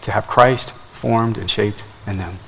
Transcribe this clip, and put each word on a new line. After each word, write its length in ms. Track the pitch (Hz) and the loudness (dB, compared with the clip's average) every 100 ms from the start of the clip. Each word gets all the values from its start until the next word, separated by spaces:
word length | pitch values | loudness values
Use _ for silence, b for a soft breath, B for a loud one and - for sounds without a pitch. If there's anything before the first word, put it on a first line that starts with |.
to 100 | - | -2
have 160 | 104 - | -4 0
Christ 440 | - 123 127 - | 6 6 4 -2
formed 640 | - - - 123 117 113 110 | -8 -18 -6 0 2 2 -2
and 140 | 90 | -4
shaped 320 | - 104 101 - - - | 0 0 -2 -14 -14 -8
in 120 | 98 | -6
them. 160 | 90 95 | -6 -10